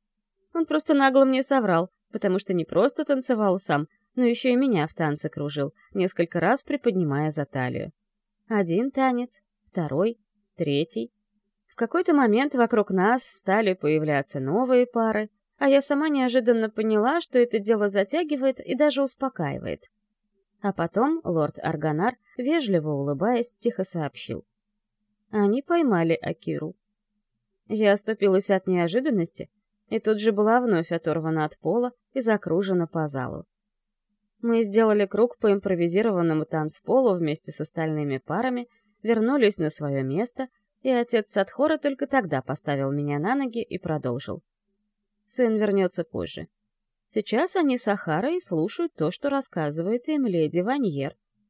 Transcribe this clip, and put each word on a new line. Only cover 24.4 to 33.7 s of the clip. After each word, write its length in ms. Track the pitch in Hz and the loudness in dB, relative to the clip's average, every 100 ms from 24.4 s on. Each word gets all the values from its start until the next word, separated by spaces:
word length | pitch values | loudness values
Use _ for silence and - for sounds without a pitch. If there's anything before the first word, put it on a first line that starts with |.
| - _ _ _ _ _ _ _ _ | -12 _ _ _ _ _ _ _ _
«Они 320 | 214 202 240 | 0 2 2
поймали 520 | - 339 285 180 165 | 0 2 4 2 2
Акиру». 600 | 165 175 170 - 147 156 - _ _ _ _ _ _ _ _ - | 0 -4 -8 -6 -6 -8 -12 _ _ _ _ _ _ _ _ -6
Я 240 | 214 208 | 2 4
оступилась 580 | 202 - 220 202 190 196 | 4 0 0 4 4 4
от 160 | 190 190 | 0 2
неожиданности 840 | 180 170 214 285 214 170 - - _ _ _ - | 2 2 0 0 0 0 -6 -16 _ _ _ -8
и 120 | 220 | -4
тут 180 | 220 214 | 0 0
же 140 | 214 | 2
была 280 | 202 214 233 | 2 4 4
вновь 300 | 247 175 165 | 4 0 0
оторвана 540 | 170 165 160 160 160 | -4 -2 -2 -2 -2
от 140 | 151 - | -2 -4
пола 340 | 180 220 247 - _ | -2 -2 -2 -6 _
и 80 | 269 | -4
закружена 640 | 226 208 175 165 196 180 165 | 0 0 0 -2 0 0 0
по 200 | 165 156 | -2 -4
залу. 380 | 135 123 - - _ _ | -4 -8 -10 -14 _ _